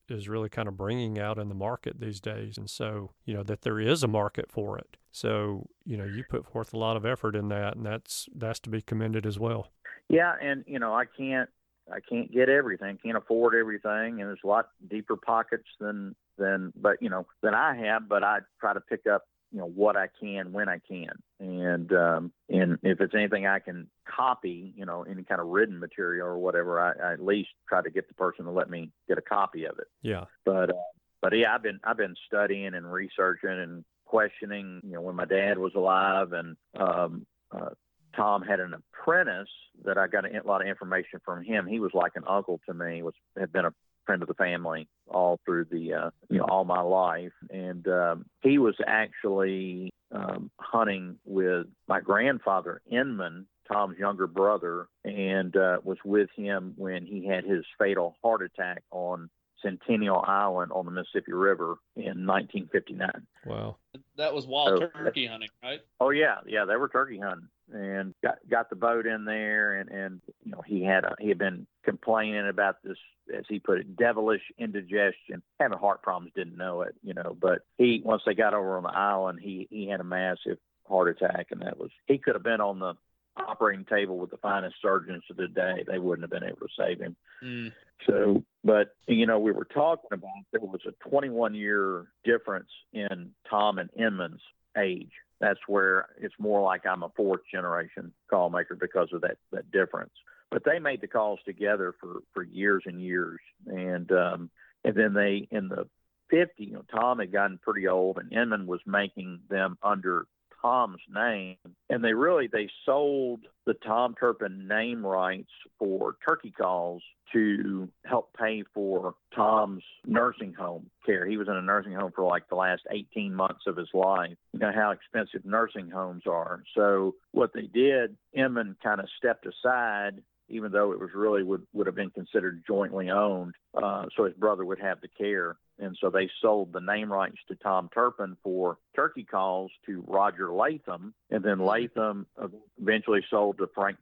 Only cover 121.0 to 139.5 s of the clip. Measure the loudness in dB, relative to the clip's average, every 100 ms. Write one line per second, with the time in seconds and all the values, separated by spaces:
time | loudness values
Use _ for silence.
121 | 0 2 2 -2 -2 -2 2 0 0 -6
122 | -4 0 2 2 0 0 2 0 -4 -8
123 | -6 -6 -4 0 0 0 -6 -4 -2 2
124 | 4 2 0 -6 _ -4 0 2 2 0
125 | -4 -4 -4 -6 -2 0 0 -4 -10 -6
126 | -6 -6 -2 0 -2 -8 -4 4 4 6
127 | 2 -2 _ 0 2 0 -2 4 4 4
128 | 0 -6 _ 0 0 0 -4 -4 -2 -2
129 | -4 -2 0 0 -4 -2 0 2 0 -2
130 | -4 -6 -18 _ -12 -8 0 2 2 0
131 | -6 0 2 4 2 -2 -4 -2 -2 -2
132 | -6 -8 -2 0 0 -4 -2 0 0 -2
133 | 0 2 2 0 -6 -12 _ -4 -2 -2
134 | -4 0 0 2 2 2 -2 -4 -4 -4
135 | -8 -6 -2 -2 -2 -6 _ -12 -10 -2
136 | 0 2 0 0 2 2 0 -6 -2 -2
137 | 0 0 -2 -4 -14 -6 0 0 0 2
138 | 2 0 -8 -8 -4 0 -2 -4 _ -2
139 | -2 -2 -4 0 0